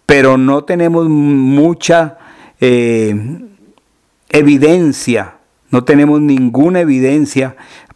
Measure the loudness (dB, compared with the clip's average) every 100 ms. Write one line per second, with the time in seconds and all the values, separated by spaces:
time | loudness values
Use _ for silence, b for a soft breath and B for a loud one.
0 | 0 2 4 2 0 -2 -4 -2 -2 0
1 | 0 0 0 0 0 2 0 -2 0 0
2 | 0 -8 B B B _ 0 0 0 -2
3 | -2 -4 -8 -12 -18 _ _ _ _ _
4 | _ _ _ 0 2 2 2 2 0 -2
5 | -4 -4 -6 -16 _ _ _ -4 2 2
6 | 2 0 0 0 0 0 0 0 0 0
7 | 0 0 -2 -4 -6 -10 B B B